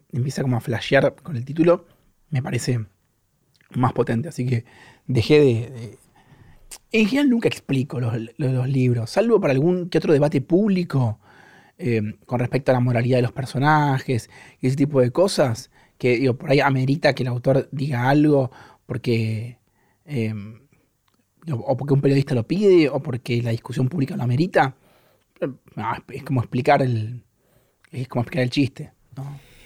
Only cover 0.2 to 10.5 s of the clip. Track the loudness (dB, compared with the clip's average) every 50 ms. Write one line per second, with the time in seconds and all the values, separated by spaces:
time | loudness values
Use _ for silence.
0.2 | -4 -4 -4 -4 -2 -2 -2 -4 -2 -4 -6 -6 -2 2 2 2 2 2 -2 _
1.2 | -12 -8 -8 -8 -8 -6 -2 2 4 4 2 2 0 _ _ _ _ _ _ _
2.2 | _ -6 -4 -4 -4 -2 -6 -4 -2 -2 -4 -4 -4 -10 _ _ _ _ _ _
3.2 | _ _ _ _ _ _ _ _ _ _ -2 0 0 0 2 0 -2 0 0 -4
4.2 | -4 -6 -8 -6 -4 -2 -2 -4 -4 -8 _ -20 -20 -20 -20 _ -8 -2 -2 0
5.2 | 2 4 6 6 6 6 4 0 -4 -8 -12 -16 -16 -16 -18 _ _ _ _ _
6.2 | _ _ -20 _ -20 -20 -20 -20 -20 -20 -20 -20 _ -2 0 2 2 2 2 2
7.2 | 2 2 2 2 0 -2 -2 -4 -6 -4 -2 -2 -2 -4 -4 -4 -4 -4 -4 -4
8.2 | -8 -8 -8 -4 -2 -2 -2 -2 -2 -2 0 2 2 2 2 0 -2 -2 -2 0
9.2 | 2 2 2 2 2 2 2 2 2 2 0 0 -2 -2 -2 -2 2 4 2 4
10.2 | 4 2 0 -2 0 2